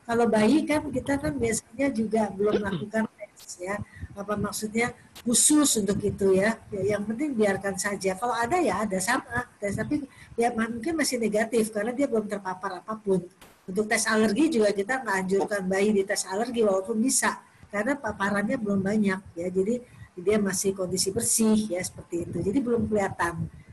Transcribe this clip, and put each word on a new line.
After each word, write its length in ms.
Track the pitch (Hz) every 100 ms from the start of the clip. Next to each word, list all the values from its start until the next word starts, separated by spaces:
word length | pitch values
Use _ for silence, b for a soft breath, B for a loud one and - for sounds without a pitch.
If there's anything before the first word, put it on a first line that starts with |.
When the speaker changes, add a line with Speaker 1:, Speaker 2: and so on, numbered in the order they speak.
Speaker 1:
kalau 220 | - 233 233
bayi 400 | 214 214 302 285
kan 240 | 302 302
kita 320 | 247 262 277
kan 160 | 302 277
biasanya 500 | 233 220 - - 269
juga 400 | 220 214 220 208
belum 240 | 190 208 214
Speaker 2:
<clears throat> 40 | 196
Speaker 1:
melakukan 420 | 175 135 220 220
tes 480 | - - - - -
ya. 160 | 180 208 B B B 202
Apa 160 | 202
maksudnya 560 | 208 202 - 214 220 240 - B -
khusus 480 | 233 233 - 302 277 220
untuk 240 | 196 202
itu 320 | 202 196 196
ya? 240 | 190 208 - -
Ya, 240 | 208 202 202
yang 80 | 208
penting 320 | 226 302 226
biarkan 400 | 208 190 196 190
saja. 400 | 208 208 190 185
Kalau 160 | 240
ada 240 | 226 233 359
ya 240 | 262 185
ada 160 | 214 185
sama 480 | 220 262 - 240 247 -
tes, 160 | 202 196
tapi 240 | 220 294 269 B B
ya 160 | - 233
mungkin 480 | 220 226 240 320 320
masih 240 | 269 240
negatif 480 | 214 208 220 233 214
karena 240 | 208 220
dia 160 | 247 277
belum 160 | 220 208
terpapar 560 | 202 190 185 196 180
apapun. 400 | 214 220 202 185 180 _ - - -
Untuk 160 | 185 214
tes 240 | 220 220
alergi 400 | 220 214 208 311 240
juga 160 | 208
kita 320 | 202 202 262 226
nggak 120 | 190 190
anjurkan 320 | 196 - 202 185
bayi 240 | 190 208
di 80 | 202
tes 240 | 196 190 -
alergi 400 | 196 240 233 214
walaupun 320 | 190 190 220
bisa, 400 | 262 - 208 - B B -
karena 240 | 202 220
paparannya 640 | 285 214 208 196 202 214 269
belum 240 | 208 196
banyak 400 | 190 220 196 190 - 170
ya. 160 | 180
Jadi 400 | 185 196 247 B B B -
dia 240 | 180 214
masih 320 | 196 185 196
kondisi 400 | 190 180 185 190
bersih 560 | 208 - - 220 214 214
ya, 80 | 175
seperti 480 | 180 - - 170 170
itu. 160 | 170
Jadi 160 | 180 269
belum 320 | 233 233 214
kelihatan 560 | 214 190 - 170 165 165 B B